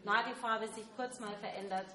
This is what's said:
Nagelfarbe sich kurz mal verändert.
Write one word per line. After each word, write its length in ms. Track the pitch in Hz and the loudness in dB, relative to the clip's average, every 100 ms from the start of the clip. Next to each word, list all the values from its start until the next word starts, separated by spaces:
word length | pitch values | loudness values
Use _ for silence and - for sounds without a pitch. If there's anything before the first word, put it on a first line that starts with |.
Nagelfarbe 640 | 202 220 254 247 233 220 220 | 6 6 6 -2 0 2 0
sich 160 | - 214 - | -6 -8 -4
kurz 220 | 247 - | -4 -4
mal 160 | 214 208 | -6 -6
verändert. 480 | 214 208 196 190 190 | -6 -6 -2 -2 -2